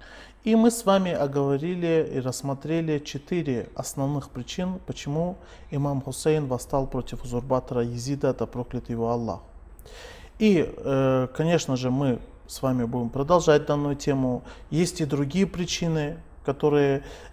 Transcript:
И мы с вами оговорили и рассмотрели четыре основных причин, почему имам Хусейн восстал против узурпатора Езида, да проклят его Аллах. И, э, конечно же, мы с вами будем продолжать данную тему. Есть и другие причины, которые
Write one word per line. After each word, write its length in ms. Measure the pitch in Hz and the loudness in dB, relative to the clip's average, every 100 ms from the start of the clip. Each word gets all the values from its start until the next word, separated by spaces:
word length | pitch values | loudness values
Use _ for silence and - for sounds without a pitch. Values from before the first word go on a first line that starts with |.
| - - - - | -20 -20 -20 -8
И 100 | 220 | 2
мы 160 | 220 233 | 6 6
с 140 | 240 | 4
вами 260 | 190 196 185 | 4 4 4
оговорили 960 | 160 143 139 139 139 165 180 170 160 147 | 0 0 2 2 0 -2 -2 2 2 2
и 60 | 135 | -2
рассмотрели 800 | 127 - 139 135 147 165 165 147 | -4 -4 -6 -6 -2 -2 0 -2
четыре 680 | 147 139 - 180 143 120 - | -4 -10 -4 -2 0 -2 -4
основных 560 | - 135 143 139 143 - | -8 -8 -4 -2 -2 -6
причин, 480 | - 120 - 180 185 - | -12 -10 -4 -4 -4 -8
почему 520 | 160 147 147 175 185 - - - | -10 -4 -2 -2 -4 -16 -20 -8
имам 280 | 143 143 139 | -4 -2 -4
Хусейн 460 | 131 127 156 156 139 | -6 -2 2 2 0
восстал 400 | 123 - 139 131 | -4 -2 -2 0
против 380 | 127 120 117 | -4 -6 -8
узурпатора 580 | 120 120 131 131 - 123 | -6 -4 0 -2 0 -2
Езида, 500 | 120 120 123 139 135 | -2 -4 -4 -2 -2
да 140 | 123 113 | -2 -4
проклят 440 | 123 120 123 - | -6 -6 -8 -6
его 200 | 117 117 | -2 0
Аллах. 300 | 120 113 85 - - - - - - - - - - | -2 -2 -6 -10 -20 -20 -20 -20 -18 -18 -18 -14 2
И, 340 | 214 175 - - | 6 6 4 -2
э, 520 | 135 135 135 131 127 | 0 4 4 4 0
конечно 400 | - 160 170 - | 0 2 2 2
же, 160 | 127 127 | 0 0
мы 300 | 127 139 117 - - - | 2 2 0 -4 -20 -16
с 140 | - | -4
вами 240 | 135 127 | -2 0
будем 240 | 117 123 117 | -2 -2 -4
продолжать 560 | 127 143 175 160 147 | -2 4 4 8 6
данную 320 | 147 143 143 139 | 6 0 0 -2
тему. 460 | - 135 131 123 - - - | 0 0 0 -2 -6 -18 -4
Есть 320 | 147 175 - | 0 0 0
и 60 | 151 | -2
другие 400 | 143 139 180 190 | 0 0 2 0
причины, 720 | 170 175 - 170 160 147 165 - - | 0 -4 -2 0 0 -2 -6 -14 -8
которые 580 | - 139 151 147 139 139 - - - | -4 0 4 4 4 2 -2 -16 -14